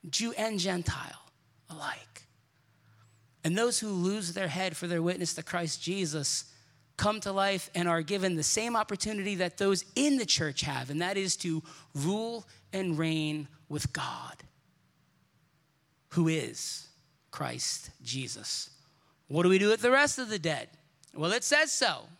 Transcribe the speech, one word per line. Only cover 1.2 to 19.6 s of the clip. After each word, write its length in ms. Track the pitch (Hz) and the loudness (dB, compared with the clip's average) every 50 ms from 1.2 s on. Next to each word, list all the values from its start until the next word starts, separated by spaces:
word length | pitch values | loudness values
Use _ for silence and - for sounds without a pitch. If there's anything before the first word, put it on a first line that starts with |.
| - - _ _ _ _ _ _ _ _ | -20 -20 _ _ _ _ _ _ _ _
alike. 560 | 160 156 - - - - - - _ - - _ _ _ _ _ _ _ _ _ _ _ _ _ _ _ - _ _ _ _ _ _ _ | -14 -8 -6 -6 -6 -8 -12 -20 _ -20 -20 _ _ _ _ _ _ _ _ _ _ _ _ _ _ _ -20 _ _ _ _ _ _ _
And 140 | - 156 170 | -2 0 2
those 220 | 202 233 247 233 - | 4 2 2 2 0
who 100 | 220 214 | -2 0
lose 460 | 202 185 175 185 202 220 196 170 170 | 0 2 2 2 2 0 -2 -4 -4
their 140 | 196 190 170 | -2 -2 -2
head 280 | 135 180 185 190 165 | -2 -2 -2 -2 -2
for 100 | - - | -4 -4
their 140 | 175 175 170 | -2 0 2
witness 320 | 165 170 180 - 180 160 - | 2 0 0 0 -2 -4 -4
to 80 | - | -6
Christ 400 | 165 - - 175 170 160 - - | -8 -4 -2 -2 -2 -2 -4 -4
Jesus 640 | - 165 185 196 185 156 151 156 139 - - - - - - - _ _ _ _ _ _ _ | -4 -4 -2 -2 -2 -2 -2 -2 -2 -2 -2 -2 -4 -8 -20 -20 _ _ _ _ _ _ _
come 240 | - - 208 214 214 | 0 2 2 2 0
to 120 | 185 202 | -4 -2
life 380 | 196 196 196 196 196 185 - - - | 0 2 2 2 2 0 -2 -4 -2
and 140 | 180 175 175 | 0 2 4
are 140 | 170 165 | 2 2
given 340 | 160 147 202 202 185 190 180 | 2 0 0 0 2 2 2
the 60 | 160 | 2
same 320 | 147 - - 214 220 233 233 | 0 2 0 0 0 0 0
opportunity 600 | 202 - - 202 190 - 214 220 202 190 202 202 | 0 0 0 -2 -4 -2 -2 -2 -2 -2 -2 0
that 220 | 175 185 175 - - | 0 0 -2 0 2
those 260 | 196 196 196 180 - - - | 4 4 4 2 0 -4 0
in 220 | - 277 294 285 | 2 4 4 4
the 100 | 262 226 | 4 4
church 360 | 156 - - 165 151 139 - | 2 2 2 2 -2 -2 -4
have, 280 | - 147 139 131 131 131 | -4 -2 -4 -4 -4 -4
and 120 | 143 156 | -2 -2
that 140 | 175 180 202 | -2 0 0
is 200 | 196 196 185 165 | -2 0 0 -2
to 260 | - - 175 160 160 156 - - - - _ _ | -2 -2 -2 -2 -2 -4 -8 -20 -20 -20 _ _
rule 520 | 143 139 170 202 214 226 226 233 226 202 - - - _ _ | -2 0 0 0 0 -2 -4 -6 -10 -12 -16 -20 -20 _ _
and 260 | - 190 190 180 160 151 | -4 -2 0 0 2 2
reign 500 | 165 160 160 160 156 151 151 151 147 143 - - - _ | 2 2 2 2 0 0 -2 -4 -6 -8 -14 -20 -12 _
with 240 | 147 151 - - | -6 -4 -4 -4
God, 440 | - - - - - - - - - - - - _ _ _ _ _ _ _ _ _ _ _ _ _ _ _ _ _ _ _ _ _ _ _ _ _ _ _ _ _ _ _ _ | -4 -4 -6 -6 -6 -8 -12 -14 -16 -18 -20 -20 _ _ _ _ _ _ _ _ _ _ _ _ _ _ _ _ _ _ _ _ _ _ _ _ _ _ _ _ _ _ _ _
who 180 | - 170 170 160 | 0 2 4 4
is 600 | 160 156 123 113 - - - - - - - - _ _ _ _ _ _ _ _ | 2 2 0 -4 -6 -8 -8 -8 -8 -10 -12 -16 _ _ _ _ _ _ _ _
Christ 600 | - - 147 127 123 127 - - - - - - - _ | -10 -6 -6 -6 -4 -4 -4 -4 -4 -6 -8 -14 -20 _
Jesus. 680 | 127 117 123 135 131 117 113 113 104 - - - - - - _ _ _ _ _ _ _ _ _ _ _ | -8 -6 -6 -6 -6 -8 -10 -10 -8 -6 -6 -6 -6 -10 -14 _ _ _ _ _ _ _ _ _ _ _
What 140 | 139 160 | 0 4
do 60 | 175 180 | 6 6
we 100 | 190 | 6
do 100 | 190 | 6